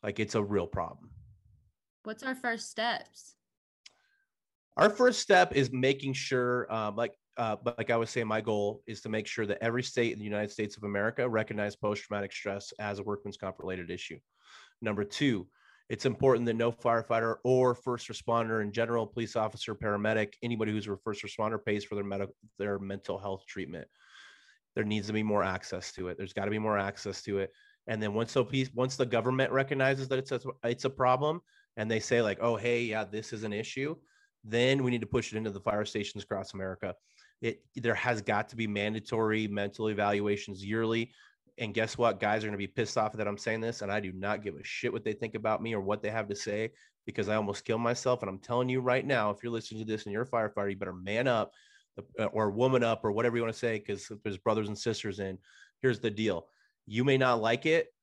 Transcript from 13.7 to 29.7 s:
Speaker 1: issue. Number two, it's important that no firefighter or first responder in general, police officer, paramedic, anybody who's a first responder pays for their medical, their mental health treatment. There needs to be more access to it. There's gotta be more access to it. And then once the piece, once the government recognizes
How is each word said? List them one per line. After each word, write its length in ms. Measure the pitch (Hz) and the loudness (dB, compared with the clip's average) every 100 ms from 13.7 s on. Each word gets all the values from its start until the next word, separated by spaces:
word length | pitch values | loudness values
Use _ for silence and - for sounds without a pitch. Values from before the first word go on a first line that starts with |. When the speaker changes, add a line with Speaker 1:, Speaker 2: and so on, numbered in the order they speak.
| 92 87 | -6 -6
Speaker 1:
issue. 300 | 87 - 80 _ _ _ - - _ | -8 -8 -14 _ _ _ -20 -20 _
Number 240 | 113 104 101 | -4 -2 -4
two, 420 | - 147 107 90 _ _ _ _ | 2 2 2 -2 _ _ _ _
it's 160 | 113 135 | -2 0
important 400 | 113 135 120 120 | 4 6 6 4
that 100 | 113 | 2
no 160 | 117 | 0
firefighter 640 | 117 123 117 110 117 113 117 | 2 2 2 4 2 2 0
or 320 | 123 127 127 120 | 4 6 6 4
first 320 | - 120 - | -2 -4 -6
responder 540 | 113 - 117 113 113 | -10 0 0 2 0
in 100 | 104 | 0
general, 340 | 101 117 117 107 | 0 0 0 0
police 300 | - 117 117 | -2 -2 0
officer, 400 | 110 - - 107 | -2 -2 -8 -4
paramedic, 600 | 110 104 110 110 104 - | 0 2 2 2 0 -4
anybody 300 | 117 117 110 | -6 -2 0
who's 160 | 107 104 | -2 -4
a 80 | 98 | -6
first 180 | - 101 | -6 -6
responder 380 | 101 - 107 110 | -8 -4 -2 -2
pays 200 | - 104 | -2 -2
for 120 | 101 104 | -2 -6
their 80 | 101 | -4
medical, 280 | 98 98 - - _ | -4 -6 -8 -20 _
their 220 | 101 98 | -2 -2
mental 380 | 98 98 - 95 | -4 -8 -6 -6
health 260 | 98 95 - | -6 -8 -10
treatment. 400 | - 92 82 - _ - - - - _ _ _ | -10 -8 -10 -14 _ -20 -20 -20 -20 _ _ _
There 120 | - 107 | -4 0
needs 220 | 107 101 | 0 0
to 60 | |
be 80 | 107 | 0
more 220 | 107 104 | 2 2
access 480 | 95 92 - 92 - | 2 0 -4 -8 -8
to 140 | - 90 | -8 -8
it. 100 | 90 | -6
There's 140 | 98 | -6
gotta 180 | - 101 | -4 -2
be 100 | 107 | 0
more 180 | 107 104 | 2 2
access 440 | 98 101 104 95 | 0 -4 -8 -8
to 160 | - 98 | -4 -2
it. 120 | 95 _ _ _ - | -2 _ _ _ -6
And 140 | 110 | -2
then 120 | 104 | 0
once 200 | 104 113 | 0 2
the 120 | 139 123 | 2 2
piece, 240 | 131 131 | 2 -2
once 220 | 113 131 135 | 0 -2 2
the 100 | 123 | 2
government 460 | 117 117 131 131 | 2 2 2 2
recognizes 560 | 131 135 | 2 0